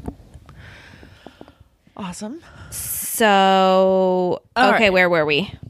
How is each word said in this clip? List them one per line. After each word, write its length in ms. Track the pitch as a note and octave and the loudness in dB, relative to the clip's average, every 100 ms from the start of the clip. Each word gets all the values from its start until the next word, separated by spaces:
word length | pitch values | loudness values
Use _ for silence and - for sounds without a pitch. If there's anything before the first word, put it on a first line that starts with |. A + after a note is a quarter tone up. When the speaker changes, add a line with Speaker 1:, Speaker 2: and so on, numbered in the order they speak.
| - - - - - - - - - - - - - _ - _ _ _ _ - | -18 -18 -20 -20 -20 -20 -20 -20 -20 -20 -20 -20 -20 _ -20 _ _ _ _ -16
Speaker 1:
Awesome. 440 | F#3 - G#3+ E4 - - - | -14 -12 -14 -16 -20 -20 -18
Speaker 2:
So, 1700 | - - - - - G#3+ G3 F#3+ F#3+ F#3+ F#3 F#3+ F#3+ F#3 F#3 F3+ - _ | -14 -12 -10 -10 -2 2 4 4 4 2 2 2 2 0 0 -2 -4 _
Speaker 1:
All 200 | A3+ G3+ | 0 2
Speaker 2:
okay, 100 | G#3+ | 4
Speaker 1:
right. 80 | G#3 | 2
Speaker 2:
where 180 | F#3 F3+ | 2 2
were 160 | E3+ D3+ | 2 0
we? 260 | C#3+ G3 - - | -2 -4 -12 -20